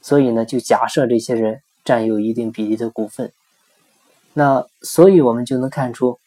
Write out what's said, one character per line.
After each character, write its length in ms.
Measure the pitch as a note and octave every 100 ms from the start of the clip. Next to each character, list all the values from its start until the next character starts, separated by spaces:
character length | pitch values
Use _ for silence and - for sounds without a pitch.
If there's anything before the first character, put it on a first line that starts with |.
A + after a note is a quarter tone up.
所 200 | - C#3+
以 100 | C3
呢， 140 | A2+
就 160 | A2+ B2+
假 260 | - - A#2
设 220 | - B2+
这 100 | A#2
些 160 | -
人 260 | A#2+ A2 A2+ _ _
占 220 | - A#2+ A2+
有 140 | A2
一 120 | G#2+
定 200 | A2+ A2+
比 120 | A2
例 120 | G#2+ A2
的 120 | A2+
股 200 | - G#2+
份。 240 | - B2 _ _ _ _ _ _ _ _ _ _
那 320 | - C#3+ C3+ - _
所 300 | - - F3+
以 100 | F#3+
我 120 | C3
们 120 | A#2
就 140 | B2 C3
能 100 | C3
看 240 | C#3 C3
出 260 | A#2+ B2+ A#2+